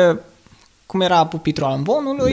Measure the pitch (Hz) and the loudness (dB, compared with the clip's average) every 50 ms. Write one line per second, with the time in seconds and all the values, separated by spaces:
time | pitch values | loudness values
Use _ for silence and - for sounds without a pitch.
0 | 180 170 160 - - - - _ _ _ - _ _ _ _ _ _ - - 185 | 4 4 2 0 -6 -14 -20 _ _ _ -20 _ _ _ _ _ _ -6 -4 -2
1 | 185 180 180 170 156 165 - 160 - 156 147 - 147 135 135 135 143 190 254 302 | 0 2 2 2 2 2 -2 -4 -4 -4 -4 -2 -2 -2 -2 -2 -2 0 0 0
2 | 285 269 277 285 262 254 | -2 -2 -2 -2 0 0